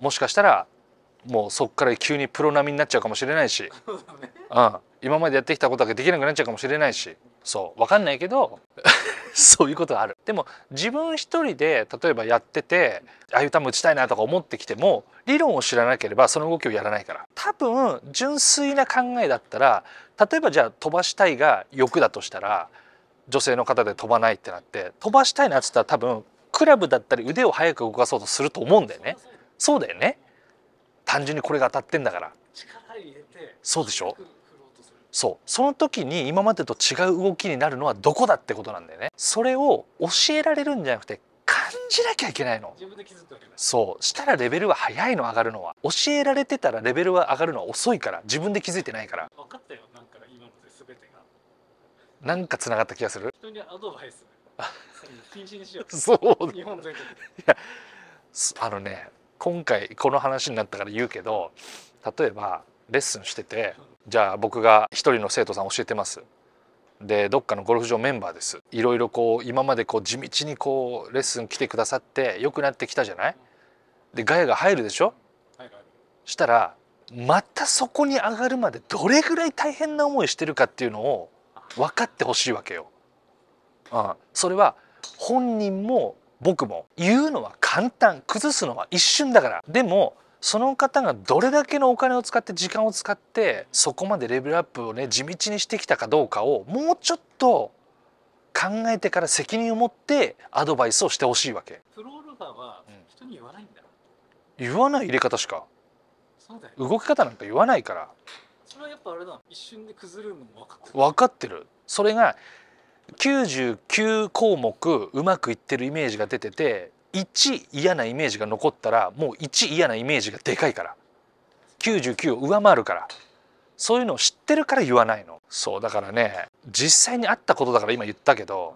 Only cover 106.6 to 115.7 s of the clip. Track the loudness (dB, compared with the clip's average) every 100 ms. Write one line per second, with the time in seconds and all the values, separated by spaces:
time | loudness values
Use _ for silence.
106.6 | -20 -8 -4 -2 0 0 0 -2 -4 2
107.6 | 4 4 0 -10 -12 _ -20 -20 _ _
108.6 | _ -20 -20 -16 -14 -14 -14 -18 _ -20
109.6 | -20 -20 -20 -20 -20 -18 -16 -18 -20 -20
110.6 | -20 -20 -8 4 4 6 2 2 -12 -12
111.6 | -18 _ -10 0 2 4 2 2 -14 -20
112.6 | _ _ _ _ _ -2 0 2 0 0
113.6 | -2 -4 -4 0 0 0 -2 0 2 2
114.6 | -2 -2 0 0 -2 -2 0 0 -2 -8
115.6 | -6